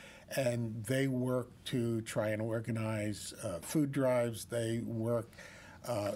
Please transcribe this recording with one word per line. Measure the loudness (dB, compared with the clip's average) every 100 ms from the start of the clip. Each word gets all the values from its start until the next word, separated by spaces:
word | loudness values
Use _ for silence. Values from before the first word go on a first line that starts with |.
| -18 -18 -8 0
and | 2 2 -2 -4 0
they | 2 4
work | 2 2 0 -2 -8 -4
to | 0 2 0
try | 0 0 2
and | 2
organize, | 0 -2 0 0 0 0 -2 -4 -6 -6
uh, | -6 -4
food | 0 2 2
drives. | 4 4 6 2 -2 -4
They | -2 0 0 0
work, | -2 2 0 0 -10 -18 -18 -18 -12 -4
uh, | 0 0